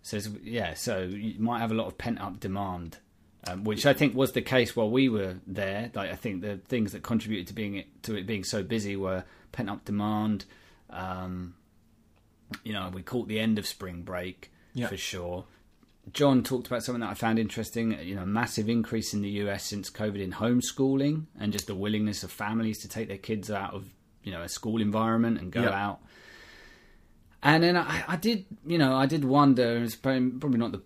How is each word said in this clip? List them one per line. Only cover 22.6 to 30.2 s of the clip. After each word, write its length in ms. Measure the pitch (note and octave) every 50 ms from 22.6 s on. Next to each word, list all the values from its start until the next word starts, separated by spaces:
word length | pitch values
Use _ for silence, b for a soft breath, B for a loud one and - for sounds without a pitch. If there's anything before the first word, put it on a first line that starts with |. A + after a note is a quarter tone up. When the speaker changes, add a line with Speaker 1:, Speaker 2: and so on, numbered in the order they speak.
| A2+ A2 G#2+ -
Speaker 1:
to 80 | -
take 220 | - - A2 A2+ -
their 80 | G2
kids 340 | G2 - - A2+ G#2 F#2+ G#2+
out 220 | G#2+ G2 F#2+ F#2+ F#2+
of, 160 | G2+ G2+ G2+ - _ _ _ _ _ -
you 80 | G2+
know, 100 | F#2 E2
a 60 | E2+
school 320 | F2 - - - A2 A2 A2+
environment 560 | A2 G#2+ G#2 A2 A2+ A2+ A2+ A2+ A#2 A#2 A2+
and 140 | - F2 F#2
go 120 | - - A#2+
Speaker 2:
Yeah. 80 | A#2 G2 G2 G2+
Speaker 1:
out. 120 | G#2 - - B B B B B B B B B B B B B B B B B B B B B B B B - - - - -
And 200 | C#3+ D3+ E3 E3+
then 140 | E3+ F3+
I, 260 | F3+ D#3 D#3 D3+ D#3+ -
I 80 | - E3+
did, 300 | E3 F3 A3 A#3+ F#3 F#3+ - - - -
you 120 | D#3 E3+
know, 180 | E3+ D3 C3 C3
I 100 | C3 C3+
did 180 | C3+ D3+ D#3+ C#3+
wonder, 520 | B2+ C3 C#3+ D3 C#3 C3 A#2 B2 A#2 A#2
and 100 | A#2 A#2+
it's 100 | A2+ A2
prob-, 440 | - - C3+ C3 C3